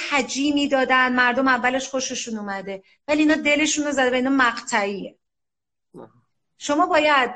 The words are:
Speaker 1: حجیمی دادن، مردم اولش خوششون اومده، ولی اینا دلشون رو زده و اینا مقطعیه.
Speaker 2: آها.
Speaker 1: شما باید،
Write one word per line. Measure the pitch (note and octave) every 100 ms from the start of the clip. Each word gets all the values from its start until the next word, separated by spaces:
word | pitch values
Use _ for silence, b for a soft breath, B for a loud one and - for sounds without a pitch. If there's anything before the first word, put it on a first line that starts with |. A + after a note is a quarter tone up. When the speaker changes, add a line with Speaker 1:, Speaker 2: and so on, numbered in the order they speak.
| -
Speaker 1:
حجیمی | C#4+ B3+ C4 C#4+ C#4+ C#4+
دادن، | C#4 B3+ C4 B3+ B3
مردم | B3 A#3+ C4+
اولش | B3 B3 C4 C4
خوششون | C4 B3+ B3 - A3
اومده، | G#3 G3 F#3+ F#3+ b b -
ولی | D4+
اینا | D4+ D#4
دلشون | D4 D4 D4+ D4+ D4
رو |
زده | C4+ B3+
و |
اینا | B3+ B3+
مقطعیه. | C#4 B3 A3 - A#3 G3+ G3+ F3+ - _ _ _ _ _ _ _ -
Speaker 2:
آها. | - _ _ _ _ _
Speaker 1:
شما | - D4 F4
باید، | E4+ D4+ C#4+ B3